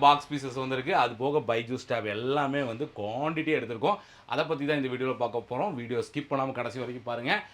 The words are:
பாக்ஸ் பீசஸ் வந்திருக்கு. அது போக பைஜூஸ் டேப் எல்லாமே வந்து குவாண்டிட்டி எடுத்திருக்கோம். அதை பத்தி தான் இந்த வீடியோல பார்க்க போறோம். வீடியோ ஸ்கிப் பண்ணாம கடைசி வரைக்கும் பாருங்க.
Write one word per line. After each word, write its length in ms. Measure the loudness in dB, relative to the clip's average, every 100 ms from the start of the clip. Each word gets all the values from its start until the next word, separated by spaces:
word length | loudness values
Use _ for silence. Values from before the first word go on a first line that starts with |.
பாக்ஸ் 260 | 8 8 4
பீசஸ் 320 | -6 -4 -4
வந்திருக்கு. 320 | -2 -2 2 2
அது 120 | 2 2
போக 180 | 0 0 2
பைஜூஸ் 380 | 0 0 -6 -2
டேப் 180 | -2 -2
எல்லாமே 480 | -2 0 0 2 0 -2
வந்து 180 | -4 -6 -6
குவாண்டிட்டி 540 | -6 -2 -2 -2 0 0
எடுத்திருக்கோம். 420 | 0 0 0 0 -4 -20 -6 -2
அதை 100 | 0
பத்தி 120 | 0 0
தான் 100 | 0
இந்த 100 | 0
வீடியோல 240 | -2 -2 0
பார்க்க 260 | 0 -2 -4
போறோம். 240 | -2 -2 -2
வீடியோ 180 | -4 -2 -2
ஸ்கிப் 240 | -6 -2
பண்ணாம 240 | -2 0 -2
கடைசி 200 | -4 -4
வரைக்கும் 260 | -6 -6 -6
பாருங்க. 220 | -4 0 0 -2